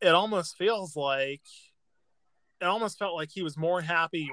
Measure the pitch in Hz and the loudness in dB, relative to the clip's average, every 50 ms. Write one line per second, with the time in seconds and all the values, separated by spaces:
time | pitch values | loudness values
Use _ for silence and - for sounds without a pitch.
0 | 202 175 165 180 208 220 214 185 160 - - - 180 214 233 208 185 160 - 151 | 6 6 8 6 6 4 0 -2 -2 -4 -4 -2 0 0 0 0 -2 -6 -6 -4
1 | 143 139 135 135 135 135 143 143 _ - - - - _ _ _ _ _ _ _ | -2 -2 0 0 -2 -4 -6 -8 _ -20 -20 -20 -20 _ _ _ _ _ _ _
2 | _ _ _ _ _ _ _ _ _ _ _ - 185 180 196 226 226 202 - - | _ _ _ _ _ _ _ _ _ _ _ -4 -2 0 0 0 -2 -4 -4 -4
3 | 202 190 170 160 156 151 - 190 180 156 139 156 160 170 180 180 165 160 170 165 | -6 -4 -4 -4 -6 -6 -6 -6 -6 -6 -4 -2 -2 0 0 0 -2 0 0 0
4 | 165 160 - 165 151 139 | 0 0 -2 -4 -6 -6